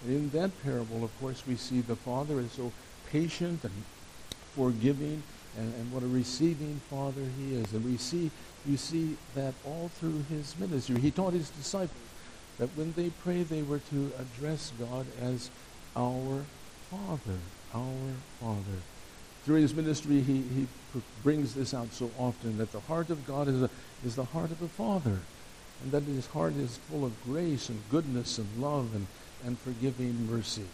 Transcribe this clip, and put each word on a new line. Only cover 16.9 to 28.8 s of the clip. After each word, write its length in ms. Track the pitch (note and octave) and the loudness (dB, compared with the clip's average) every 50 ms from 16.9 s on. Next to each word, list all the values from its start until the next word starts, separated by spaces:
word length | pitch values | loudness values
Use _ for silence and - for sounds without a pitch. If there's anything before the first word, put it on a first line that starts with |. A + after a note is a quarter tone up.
| F3+ G3 G3+ F#3+ E3 C3+ - G#2 F#2 F#2 F2 F#2 - - - - - | -6 -4 -2 -2 -2 -2 0 -2 -2 -2 -4 -8 -12 -14 -12 -6 -4
our 400 | A2+ B2+ C3 C3 C3 C3 C3+ C3 B2+ C3+ - - - | -4 -2 -2 -2 -2 -2 -4 -4 -6 -8 -12 -10 -4
Father. 400 | A#2+ A2+ G#2+ G#2 F#2+ G2+ G2 F#2+ F2 - - - - - - - - - - - - | -2 0 0 0 0 -2 -4 -4 -4 -8 -14 -14 -14 -14 -14 -14 -16 -16 -16 -6 4
Through 140 | C#3 D3+ | 6 8
his 160 | D#3 D3+ C#3 D3+ | 8 8 8 6
ministry, 480 | D#3+ D#3 D#3 D3 - - D3 D3 C#3 | 4 2 2 2 2 4 6 6 6
he, 200 | B2+ C3+ C3+ C3+ | 8 6 4 4
he 260 | C3 B2 B2+ C3+ C3+ B2 - - - - - | 4 2 2 2 2 0 -4 -12 -14 -6 -6
pr-, 60 | B2+ A2+ - - G#2+ | -6 -6 -6 -14 4
brings 320 | A2 C#3 D3+ D3+ C#3+ A#2+ A2 | 4 6 6 6 2 2 0
this 200 | C3+ C3 - - | -2 -2 0 0
out 180 | B2+ A#2 A2+ | -4 -4 -4
so 180 | - - B2+ A#2 A2 | -4 -4 -4 -4 0
often, 400 | B2+ B2+ B2 A2+ - - A2+ A2 G#2 | 0 0 0 0 0 -2 0 2 2
that 120 | A2+ G#2 | 0 0
the 80 | - G#2 | -2 -8
heart 300 | - - D#3+ E3+ E3 D#3 | -4 0 0 0 2 0
of 180 | E3+ D3 C3 | 0 -2 -2
God 220 | C#3 C3+ C#3 D3 C#3 | -2 0 2 4 4
is, 120 | C3 B2+ | 6 6
a, 80 | B2+ A#2 - - - - - - - | 6 4 2 -4 -14 -14 -12 -4 -4
is 100 | B2 A2 | -2 0
the 80 | C3 B2+ | 0 -2
heart 280 | B2 D3+ E3 E3 D#3+ | 0 0 0 0 0
of 100 | E3 D#3+ | -2 -2
a 80 | F3 E3 | -4 -6
father, 500 | - - A3 A3+ G3+ F#3 C#3+ A#2 G2 F#2 E2+ - - - - - - - - - - - C3 | -2 -2 2 2 2 4 4 4 2 2 0 -6 -14 -14 -16 -16 -16 -16 -16 -16 -12 -6 -2
and 80 | C3 | 2
that 120 | C#3 C#3+ C#3+ | 2 2 2
his 240 | D3 C#3 C3 B2 | 2 0 -2 -2
heart 280 | - - D#3 E3 E3 D3 | -2 0 2 2 2 2
is 220 | C#3 C#3 A#2+ A2+ - - - | 2 0 0 -2 -8 -10 -4
full 140 | D#3 D3+ C#3 | -2 0 0
of 200 | B2 A2 - - | 0 -2 -4 -4
grace 420 | A#2+ C3+ E3 F3 E3 D3 A#2+ - | -2 0 2 2 2 2 0 0
and 140 | - A#2 G#2+ G#2 G#2 | -4 -6 -6 0 4
goodness 460 | B2 D#3+ E3 C#3+ B2+ B2 A2 - - | 4 4 4 4 0 0 0 0 -2
and 100 | A#2 A2 G2+ G#2+ | -2 -2 -2 -2
love 380 | A#2 C3 C#3+ D3 C#3+ | 0 0 2 2 2